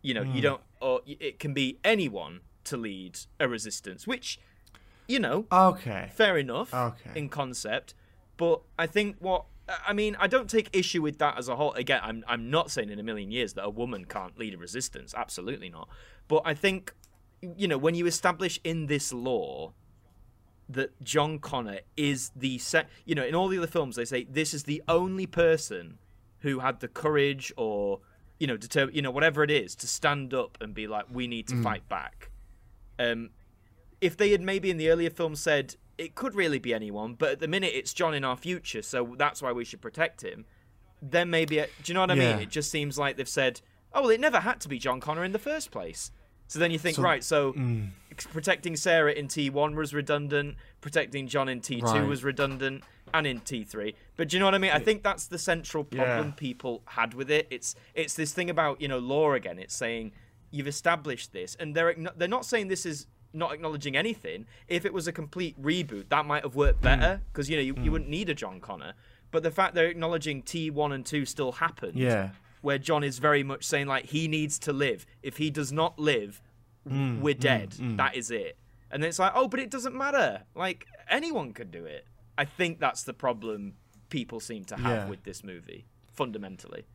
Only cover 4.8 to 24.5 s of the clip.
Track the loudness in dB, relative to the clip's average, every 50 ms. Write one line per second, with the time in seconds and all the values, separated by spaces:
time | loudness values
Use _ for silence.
4.8 | -20 -20 -20 -20 -6 -2 0 0 2 2 0 0 0 4 6 8 8 8 6 2
5.8 | -6 -6 -6 -6 -6 -8 2 4 4 6 6 2 0 0 -2 -4 -4 -2 -2 0
6.8 | 0 -2 -2 -8 -16 -10 -8 -8 -6 -6 -4 -4 -4 -4 -6 -8 -4 -4 -4 -4
7.8 | -6 -10 -20 -20 -20 _ -20 -20 _ _ -2 2 4 4 4 4 0 -10 -2 -2
8.8 | -2 2 2 0 0 0 -4 -4 0 0 0 0 0 -6 -20 -16 -10 -8 -8 -4
9.8 | -2 -2 0 2 0 0 2 2 2 4 4 2 2 4 2 2 2 4 2 2
10.8 | 2 4 2 2 0 0 2 2 0 2 2 -2 -4 -4 0 0 0 0 0 -2
11.8 | 0 2 2 2 0 -4 -8 -8 -4 -4 -4 -2 -2 0 2 2 2 2 -2 -4
12.8 | -4 -4 -6 -8 -6 -6 -6 -6 -6 -4 -2 -2 -2 -2 -2 -6 -6 -6 -4 -4
13.8 | -4 -4 -4 -10 -10 -8 -8 -8 -8 -8 -10 -10 -10 -8 -8 -10 -12 -8 -6 -6
14.8 | -6 -6 -8 -12 -16 -10 -8 -8 -8 -6 -8 -8 -8 -8 -8 -8 -12 -16 -14 -16
15.8 | -16 -16 -18 -20 -20 -20 -20 -20 -2 2 2 2 2 2 -2 2 2 2 2 0
16.8 | -8 -12 -18 _ -20 _ _ _ _ _ _ _ -14 -14 -4 -2 0 0 2 4
17.8 | 2 2 2 4 2 2 0 4 2 2 2 2 -2 -2 -2 -4 -4 -4 -2 -2
18.8 | 0 0 0 0 0 -4 -6 -4 -2 0 0 0 0 -2 -6 -8 -10 -12 -12 _
19.8 | -20 -20 -20 _ _ _ _ -20 -20 -20 _ _ _ _ _ _ -18 -6 -4 -4
20.8 | -4 -4 _ _ -8 2 4 4 4 4 0 -6 -6 -4 -4 -4 -4 -4 -8 -10
21.8 | -12 -10 _ 0 2 2 2 0 -4 -10 _ -2 -2 -2 -2 -2 -4 2 2 2
22.8 | 2 2 -14 -18 _ -2 0 0 0 0 2 2 2 2 2 0 -2 0 0 0
23.8 | 0 0 -4 -6 -4 -2 -2 -4 -4 -2 -2 0 0 0